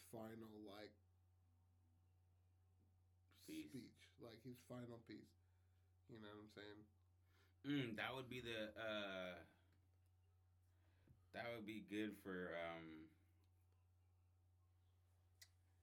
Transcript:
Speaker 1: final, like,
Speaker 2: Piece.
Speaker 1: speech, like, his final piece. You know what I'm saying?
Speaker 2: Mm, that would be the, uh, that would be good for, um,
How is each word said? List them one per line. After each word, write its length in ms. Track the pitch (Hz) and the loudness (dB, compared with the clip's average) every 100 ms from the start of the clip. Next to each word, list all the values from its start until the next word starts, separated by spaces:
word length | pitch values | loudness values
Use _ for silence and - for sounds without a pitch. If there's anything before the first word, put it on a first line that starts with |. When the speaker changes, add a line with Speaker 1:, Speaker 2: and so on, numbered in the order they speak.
| - | -6
Speaker 1:
final, 400 | 113 110 113 110 107 104 | -4 -4 -4 -6 -6 -6
like, 240 | 104 104 - - - - - - - - - - - - - - - - - - - - - - - - - - | -6 -8 -10 -20 -20 -20 -20 -20 -20 -20 -20 -20 -20 -20 -20 -20 -20 -20 -20 -20 -20 -20 -20 -20 -20 -20 -14 -4
Speaker 2:
Piece. 220 | 156 151 | -4 -2
Speaker 1:
speech, 400 | 131 101 - - - | -6 -8 -12 -20 -12
like, 220 | 117 110 | -10 -8
his 140 | 131 120 - | -6 -8 -4
final 300 | 123 120 120 - | -2 -2 -6 -6
piece. 320 | 113 - - - - - - - - - | -8 -8 -18 -20 -20 -20 -20 -20 -20 -10
You 80 | 113 | -6
know 80 | 104 | -4
what 140 | 104 | -6
I'm 80 | 107 | -6
saying? 280 | 101 104 104 104 - - - - - - - | -6 -6 -6 -12 -18 -20 -20 -20 -20 -20 -2
Speaker 2:
Mm, 320 | 139 143 120 104 | 6 6 6 4
that 180 | 113 | 4
would 140 | 131 120 | 4 0
be 120 | 123 | -2
the, 280 | 117 110 107 104 | 0 2 0 2
uh, 560 | 110 107 101 95 90 85 - - - - - - - - - - - - - - - - - - - | 4 4 4 2 2 -2 -8 -16 -20 -20 -20 -20 -20 -20 -20 -20 -20 -20 -20 -20 -20 -20 -20 -20 -8
that 140 | 104 120 117 | -2 0 0
would 80 | 104 | 0
be 140 | 110 92 | -2 2
good 240 | 104 107 95 | 4 4 2
for, 320 | 98 90 90 | 0 2 2
um, 540 | 85 85 82 80 78 80 - - - - - - - - - - - - - - - - - - - - - - - - - - - | 4 2 2 -2 -6 -8 -14 -20 -20 -20 -20 -20 -20 -20 -20 -20 -20 -20 -20 -20 -20 -20 -20 -20 -20 -20 -20 -20 -20 -20 -20 -20 -20